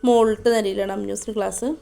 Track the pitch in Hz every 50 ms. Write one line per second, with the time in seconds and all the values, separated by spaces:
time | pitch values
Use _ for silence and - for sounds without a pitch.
0 | - 247 240 233 226 220 214 208 - 233 233 226 214 196 190 202 196 196 196 202
1 | 202 202 202 202 - - 214 214 196 196 185 - - 254 311 311